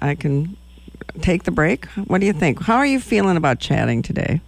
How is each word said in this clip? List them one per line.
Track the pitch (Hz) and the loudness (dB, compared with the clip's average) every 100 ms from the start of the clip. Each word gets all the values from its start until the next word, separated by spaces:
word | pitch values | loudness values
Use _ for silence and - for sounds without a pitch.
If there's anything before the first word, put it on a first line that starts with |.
I | 143 | -4
can | 143 151 139 160 202 - - - - - - | -2 0 0 -2 -8 -18 -20 -20 -16 -14 -2
take | 185 175 | 0 0
the | - | 0
break. | 160 156 226 - - 202 | 0 2 0 -4 -8 -2
What | 185 | 0
do | 196 | 2
you | |
think? | 156 143 120 | 2 0 0
How | 175 233 | 2 2
are | 277 | 2
you | 269 | 0
feeling | - 214 196 170 | 0 2 2 2
about | 151 120 | 2 0
chatting | - 127 117 117 | 0 0 2 0
today? | - - - 165 | -2 -4 -2 -2